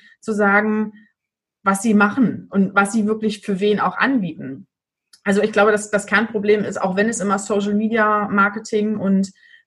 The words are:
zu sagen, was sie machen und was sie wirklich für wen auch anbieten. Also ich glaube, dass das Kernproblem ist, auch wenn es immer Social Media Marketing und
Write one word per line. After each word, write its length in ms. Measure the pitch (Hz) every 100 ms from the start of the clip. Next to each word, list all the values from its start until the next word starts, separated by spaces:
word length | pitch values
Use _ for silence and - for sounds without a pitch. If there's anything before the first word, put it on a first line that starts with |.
| - _
zu 120 | -
sagen, 600 | 208 202 208 214 214 214 - _ _ _ _ _ _
was 200 | 196 196
sie 120 | 233
machen 520 | 208 208 240 220 - -
und 240 | 196 190
was 180 | 202 202
sie 140 | 226 208
wirklich 340 | 220 220 208
für 180 | - 190
wen 220 | 208 202
auch 160 | 175 -
anbieten. 680 | 220 269 175 156 135 135 - _ _ _ _ -
Also 180 | 202 202
ich 100 | 214
glaube, 200 | 214 208
dass 180 | 208 214
das 160 | 202 -
Kernproblem 580 | 202 226 214 202 208
ist, 160 | - 190
auch 160 | 190 185
wenn 120 | 220
es 120 | 202
immer 180 | 196 196
Social 360 | - 202 202
Media 540 | 208 220 226 214 208 208
Marketing 680 | 202 202 208 226 214 214 214
und 360 | 196 190 196 - _ -